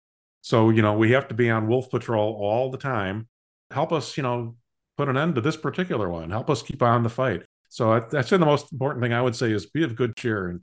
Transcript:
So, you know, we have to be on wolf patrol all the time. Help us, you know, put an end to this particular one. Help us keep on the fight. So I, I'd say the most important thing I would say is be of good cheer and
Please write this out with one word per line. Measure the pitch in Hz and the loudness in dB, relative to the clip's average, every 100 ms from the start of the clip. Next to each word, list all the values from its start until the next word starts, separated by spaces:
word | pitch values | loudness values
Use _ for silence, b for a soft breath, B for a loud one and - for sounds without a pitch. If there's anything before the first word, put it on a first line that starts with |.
| _ _ _ _ | _ _ _ _
So, | - 120 113 | 0 4 6
you | 113 | 6
know, | 107 | 4
we | 104 110 | 4 4
have | 127 139 | 4 0
to | 113 | -2
be | 120 | 0
on | 113 107 | 0 0
wolf | 123 127 | -2 -2
patrol | 120 117 113 107 110 | -6 -2 0 0 -2
all | 101 113 131 | -2 0 -2
the | 131 | -6
time. | 135 120 95 104 113 _ _ _ - | -6 -4 -4 -6 -10 _ _ _ -10
Help | 135 165 | -4 -2
us, | 165 - - | -2 -4 -4
you | |
know, | 127 120 117 117 _ _ _ - | -4 -2 -6 -12 _ _ _ -4
put | 139 | -2
an | 131 | 0
end | 160 135 | 0 0
to | |
this | 127 156 | 0 -2
particular | 143 151 180 139 95 | -6 -4 -4 -2 -2
one. | 85 80 | -4 -6
Help | 104 143 | -6 -2
us | 135 | -2
keep | - - | -2 0
on | 120 120 | 2 4
the | 117 | 2
fight. | 117 131 87 - _ _ | 0 -2 -2 -8 _ _
So | - 113 | -2 2
I, | 113 | 2
I'd | 117 151 123 | 2 -2 2
say | 196 | 4
the | 156 | 4
most | 147 - | 4 0
important | 139 131 135 | -6 -4 -2
thing | 120 | 0
I | 120 | 2
would | 127 117 | 0 0
say | 120 | 0
is | 107 - | 0 -2
be | 143 | -2
of | 160 117 | -2 0
good | 123 117 | -2 -2
cheer | 120 107 90 | -4 -2 -4
and | 87 | -8